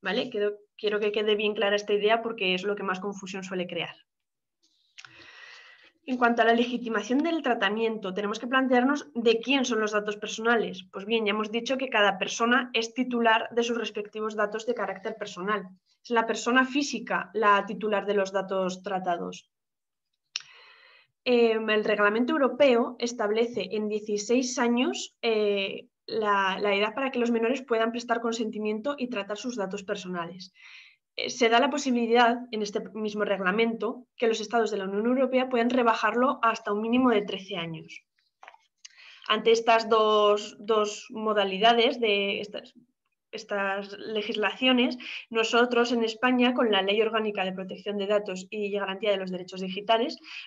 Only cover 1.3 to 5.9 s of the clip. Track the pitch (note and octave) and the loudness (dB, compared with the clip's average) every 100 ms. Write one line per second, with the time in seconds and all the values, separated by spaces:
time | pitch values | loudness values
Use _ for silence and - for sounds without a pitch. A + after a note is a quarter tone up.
1.3 | G#3 G#3+ G#3+ G3+ G3+ G3+ G#3 G3+ A3+ A3+ | 2 0 0 0 0 0 0 2 2 0
2.3 | A3+ F#3 F3+ G3+ G3+ G3 F#3 G3+ F#3+ F#3 | -4 -2 -2 -2 -4 -4 -4 -6 -10 -10
3.3 | F#3+ F#3 F#3 F3 E3+ - - _ _ _ | -10 -8 -6 -6 -6 -8 -10 _ _ _
4.3 | _ _ _ _ _ _ - - - - | _ _ _ _ _ _ -20 -20 -20 -20
5.3 | - - - - - _ | -20 -20 -20 -20 -20 _